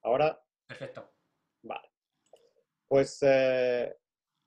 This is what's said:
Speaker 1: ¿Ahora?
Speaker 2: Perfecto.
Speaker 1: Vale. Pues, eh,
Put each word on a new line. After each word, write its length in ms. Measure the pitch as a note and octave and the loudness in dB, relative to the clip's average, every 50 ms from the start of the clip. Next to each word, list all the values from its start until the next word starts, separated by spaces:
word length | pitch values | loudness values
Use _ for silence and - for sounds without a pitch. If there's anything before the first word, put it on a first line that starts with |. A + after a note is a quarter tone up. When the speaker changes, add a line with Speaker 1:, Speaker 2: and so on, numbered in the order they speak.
| - | -2
Speaker 1:
¿Ahora? 400 | A2 A#2+ C3+ D3+ D#3 D#3 - _ _ _ _ _ | -2 0 2 0 0 -2 -6 _ _ _ _ _
Speaker 2:
Perfecto. 460 | _ - - C3+ A2+ - A#2 A2 _ _ _ _ _ _ _ _ _ _ _ _ | _ -18 -16 -16 -16 -16 -18 -20 _ _ _ _ _ _ _ _ _ _ _ _
Speaker 1:
Vale. 280 | A2+ - - - _ _ _ _ _ _ _ _ _ - _ _ _ _ _ _ _ _ _ _ | -14 -14 -14 -14 _ _ _ _ _ _ _ _ _ -20 _ _ _ _ _ _ _ _ _ _
Pues, 320 | _ C#3 C#3 C#3 C3+ - - | _ 2 2 2 0 -2 0
eh, 760 | C#3+ C#3 C3+ C3 C3 C3 B2+ B2+ B2+ B2+ B2 B2 A#2 - - _ _ _ _ _ _ _ _ _ _ | 2 4 4 4 2 2 0 0 0 0 0 -2 -4 -6 -10 _ _ _ _ _ _ _ _ _ _